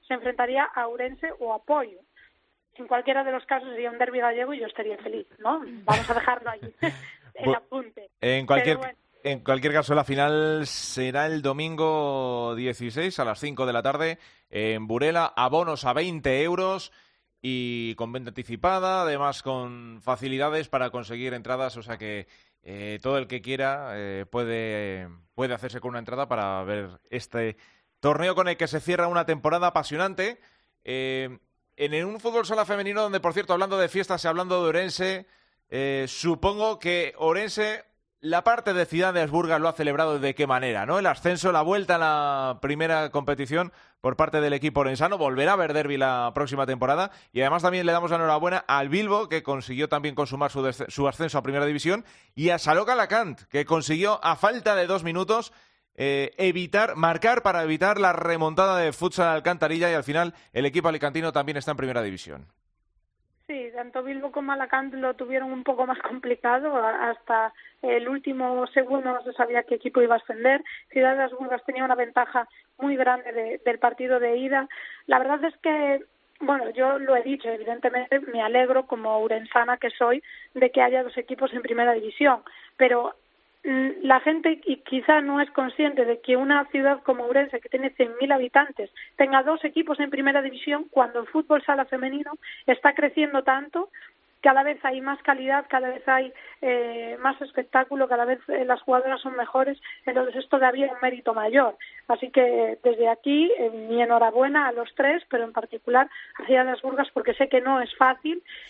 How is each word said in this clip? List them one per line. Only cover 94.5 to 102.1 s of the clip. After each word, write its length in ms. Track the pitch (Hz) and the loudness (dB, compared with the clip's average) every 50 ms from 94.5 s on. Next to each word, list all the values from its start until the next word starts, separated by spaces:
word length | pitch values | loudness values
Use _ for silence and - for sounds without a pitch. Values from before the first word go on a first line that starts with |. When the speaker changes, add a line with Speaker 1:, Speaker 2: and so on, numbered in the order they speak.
| 262 269 | 6 6
Speaker 1:
vez 160 | 269 294 294 302 - | 4 2 -2 -2 -2
hay 160 | 277 262 269 | -4 -4 -2
más 180 | 262 277 277 277 - | -4 -6 -6 -2 0
calidad, 420 | - 277 262 262 262 269 285 277 - | 0 0 2 2 0 0 0 0 0
cada 220 | - 262 254 254 | -2 -2 0 -2
vez 180 | 254 262 - - | -4 -4 0 2
hay, 240 | 262 262 262 254 - - - - - - | 2 2 2 0 -6 -14 -20 -20 -14 -4
eh, 560 | - 262 247 247 240 233 233 233 233 233 233 240 | -2 0 0 0 0 -2 -4 -8 -8 -8 -8 -2
más 220 | 247 269 269 - | 0 0 0 0
espectáculo, 680 | 294 277 - - 240 - - 254 262 - 277 277 269 254 | -6 -6 -4 -6 -4 2 2 2 2 2 2 0 2 2
cada 180 | 254 240 240 | 2 2 2
vez, 140 | 240 262 247 - - | 0 0 -2 -2 -4
eh, 160 | 294 277 254 | -2 -2 0
las 160 | 254 254 247 - | 0 0 0 2
jugadoras 360 | - 254 254 262 262 262 254 | 2 2 4 4 2 -2 -4
son 160 | - 269 254 | -6 -8 -6
mejores, 460 | 247 233 226 - 262 262 277 277 - - - - - _ | -6 -6 -2 0 0 2 0 -2 -6 -10 -16 -18 -10 _
entonces 300 | - 254 254 254 254 226 | -2 0 0 0 0 -2
es 120 | 254 262 - | -6 -2 0
todavía 360 | - 277 262 254 247 262 277 277 254 | 2 4 4 4 4 4 0 0 0
un 60 | 254 | -2
mérito 320 | 254 254 254 247 - - 220 | -2 -2 -2 -2 -2 -2 -2
mayor. 440 | 226 214 214 233 277 277 233 196 - - - - - - | 0 0 4 6 6 6 4 2 -4 -12 -20 -20 -16 -4
Así 220 | - | -2